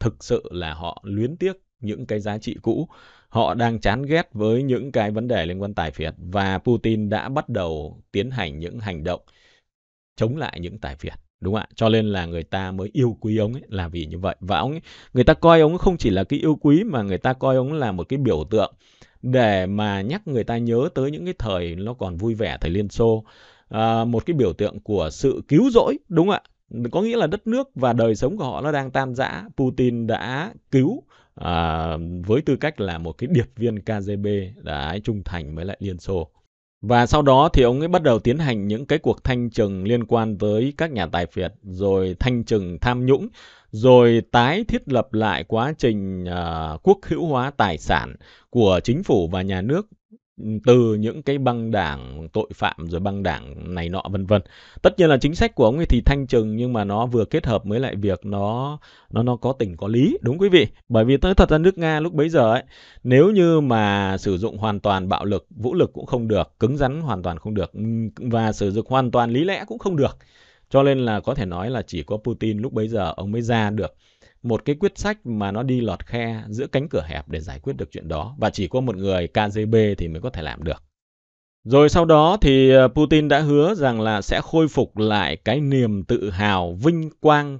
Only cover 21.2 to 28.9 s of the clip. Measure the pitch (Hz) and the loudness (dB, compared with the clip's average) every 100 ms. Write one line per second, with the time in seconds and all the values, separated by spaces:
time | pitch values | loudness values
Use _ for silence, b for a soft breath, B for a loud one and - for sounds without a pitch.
21.2 | 175 180 113 92 85 85 104 127 95 85 | -8 -6 -4 -4 -6 -8 -10 -8 -8 -4
22.2 | 110 107 98 65 76 92 202 - 117 110 | -4 -2 -4 -4 -4 -2 -2 0 2 0
23.2 | b b b b - 113 113 113 117 113 | b b b b -8 -2 0 0 0 -2
24.2 | 143 160 104 82 104 - - 101 80 - | 0 0 0 0 -4 -4 -4 -2 -2 -2
25.2 | 135 - - 147 262 233 - 285 - 165 | -2 -2 2 4 6 4 2 0 -2 0
26.2 | 185 196 - _ - 113 120 170 220 233 | 2 0 -6 _ -14 -8 -4 -2 -2 0
27.2 | 165 202 226 240 269 - 123 120 113 107 | -2 -2 -2 -4 -4 -2 0 2 2 2
28.2 | 131 208 135 80 143 147 135 | -2 -2 -6 -6 -4 -4 -2